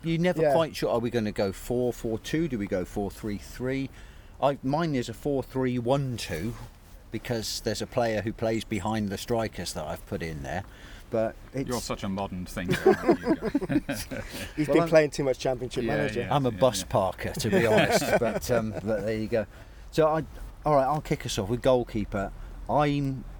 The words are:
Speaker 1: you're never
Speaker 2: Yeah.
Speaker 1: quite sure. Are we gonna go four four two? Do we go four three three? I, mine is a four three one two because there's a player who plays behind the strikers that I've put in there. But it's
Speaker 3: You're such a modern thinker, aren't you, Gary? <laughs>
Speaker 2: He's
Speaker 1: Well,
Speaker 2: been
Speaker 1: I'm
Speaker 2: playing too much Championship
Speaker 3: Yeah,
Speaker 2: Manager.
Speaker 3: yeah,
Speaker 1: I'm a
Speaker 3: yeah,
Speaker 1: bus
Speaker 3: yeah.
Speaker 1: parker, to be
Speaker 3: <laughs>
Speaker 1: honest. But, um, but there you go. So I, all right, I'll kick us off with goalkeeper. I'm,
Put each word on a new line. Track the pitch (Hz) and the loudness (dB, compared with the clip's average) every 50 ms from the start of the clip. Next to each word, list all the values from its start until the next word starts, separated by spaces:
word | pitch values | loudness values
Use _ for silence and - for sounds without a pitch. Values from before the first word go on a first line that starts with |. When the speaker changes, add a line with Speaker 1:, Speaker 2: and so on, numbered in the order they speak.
| - | -2
Speaker 1:
you're | 165 165 160 | 0 0 2
never | 170 180 175 156 160 | 2 2 4 4 4
Speaker 2:
Yeah. | 147 139 | 6 6
Speaker 1:
quite | 165 165 143 92 | 6 4 2 0
sure. | - 160 110 104 | -2 0 0 2
Are | 120 | 2
we | 113 120 | 2 0
gonna | 117 120 107 104 - | 0 0 0 0 0
go | - 104 98 | 0 0 0
four | 92 - - - 123 123 123 123 113 | 0 -4 -4 -2 0 2 2 0 0
four | - - 117 110 104 | -2 -2 -4 -4 -4
two? | - - - 156 170 | -4 -2 0 0 0
Do | 160 127 104 | 0 0 -2
we | 101 92 | -2 0
go | 101 92 90 | -2 -2 -2
four | - - 110 101 95 | -2 -4 -4 -4 -4
three | - - - 107 104 95 | -6 -6 -6 -6 -6 -6
three? | - - - - 123 127 135 135 139 127 - - - - - - - - - - | -8 -12 -10 -6 -4 -4 -2 -2 -4 -6 -8 -14 -20 -20 -20 -20 -20 -20 -4 0
I, | 127 139 143 - - | 2 2 2 0 0
mine | 131 143 156 170 160 143 | 0 0 2 2 2 0
is | 127 120 - | 0 -2 -2
a | 113 | -6
four | - - 151 143 131 120 | -4 -2 0 0 0 -2
three | - - 131 131 127 123 123 | -2 -2 -2 0 0 0 0
one | 117 120 135 143 139 131 120 | 2 2 2 2 2 -2 -4
two | 107 - - 92 78 87 117 117 - - - - - - - - - - - | -6 -6 -6 -4 -4 -4 -4 -6 -8 -12 -16 -16 -20 -20 -20 -20 -20 -12 -10
because | - 113 - - 120 110 104 - - - - | -10 -8 -4 -4 -4 -4 -4 -4 -6 -4 -4
there's | 110 104 - 110 | -4 -4 -4 -4
a | - | -2
player | - 127 117 113 110 104 95 | 0 0 2 2 2 0 -2
who | 113 95 | -2 -4
plays | - 117 113 113 110 - | -2 0 0 0 0 -2
behind | - 113 101 85 107 110 110 107 98 | -2 -4 -2 -2 0 0 0 0 -2
the | 101 95 | -4 -4
strikers | - - 120 113 113 104 - - 87 - - | -2 -2 0 0 0 -2 -4 -6 -8 -6 -6
that | 85 76 | -6 -6
I've | 76 85 82 - | -6 -6 -8 -8
put | - 107 90 87 | -8 -6 -6 -4
in | 80 78 73 67 | -6 -6 -6 -6
there. | 65 73 92 101 - - - - - - - - - | -6 -6 -6 -6 -8 -12 -18 -18 -18 -18 -18 -10 -4
But | - 113 110 110 - - - - - | -2 0 0 0 -2 -6 -12 -10 -6
it's | 131 135 127 | -6 -4 -4
Speaker 3:
You're | 123 113 | -4 -4
such | - - 120 - - | -4 -4 -6 -4 -4
a | 101 | -4
modern | 95 98 98 95 95 90 90 | -2 -2 -2 -4 -4 -6 -8
thinker, | - - - 90 90 - - - 392 - - - | -8 -6 -4 -2 0 0 2 4 4 2 4 4
aren't | - 285 - | 2 2 2
you, | - 480 320 | 2 -2 -2
Gary? | - - 214 - 285 190 - 143 302 - | 0 0 -2 -2 -2 0 0 0 0 0
<laughs> | - 135 104 - - 135 110 - - - - 104 - - | -2 -4 -6 -6 -8 -8 -8 -8 -8 -10 -10 -10 -6 -4
Speaker 2:
He's | - 151 | -2 2
Speaker 1:
Well, | 135 143 | 4 4
Speaker 2:
been | 160 170 | 4 6
Speaker 1:
I'm | 165 | 6
Speaker 2:
playing | 165 160 151 143 | 6 6 6 6
too | - - 143 | 4 0 0
much | 135 127 - | 0 0 0
Championship | - 139 127 120 127 120 - 131 120 | 0 -2 -2 -2 -4 -4 -2 -2 0
Speaker 3:
Yeah, | 113 - | 0 2
Speaker 2:
Manager. | 147 147 - 107 - - | 2 0 0 0 -2 0
Speaker 3:
yeah, | 95 131 | 2 2
Speaker 1:
I'm | 147 135 | 2 2
a | 123 | 2
Speaker 3:
yeah, | 107 90 | 2 4
Speaker 1:
bus | 135 127 117 95 | 4 4 4 2
Speaker 3:
yeah. | 92 - | -2 0
Speaker 1:
parker, | - 113 95 90 - - - 95 | 2 2 4 2 0 -2 -6 -6
to | - - - 110 | -4 -2 0 2
be | 196 185 - | 4 4 6
Speaker 3:
<laughs> | |
Speaker 1:
honest. | - 220 202 - - 233 202 - - - - | 6 6 6 6 6 4 4 4 4 2 2
But, | 120 110 - 190 - - | 2 2 0 -2 0 0
um, | 123 117 110 110 104 - 95 | 2 2 2 0 -4 -4 -2
but | 104 110 101 98 | -2 -2 0 0
there | 110 110 | -2 -2
you | 110 110 104 | -2 -2 0
go. | 117 110 101 - - - - - - - - - - | 0 0 0 -2 -6 -16 -18 -18 -18 -18 -16 -2 2
So | 160 156 156 | 4 4 4
I, | 156 160 143 - - - - - - - - | 4 2 0 -4 -8 -12 -12 -12 -10 -4 2
all | 151 151 | 4 6
right, | 139 131 | 6 6
I'll | 127 151 156 | 4 2 -2
kick | - - 156 - - | -2 -2 -4 -2 -4
us | 123 - 117 | -4 -4 -2
off | 98 92 | -2 -2
with | 123 120 - | -2 2 4
goalkeeper. | 135 127 123 117 - - 107 104 - - 101 98 - - - - - - - - - | 4 4 4 4 0 -2 -4 -4 -2 -2 -2 -2 -4 -6 -10 -12 -14 -12 -10 -4 0
I'm, | 110 139 151 147 143 143 139 135 131 131 - - - - | 2 4 4 4 2 0 0 -2 -4 -6 -8 -12 -14 -14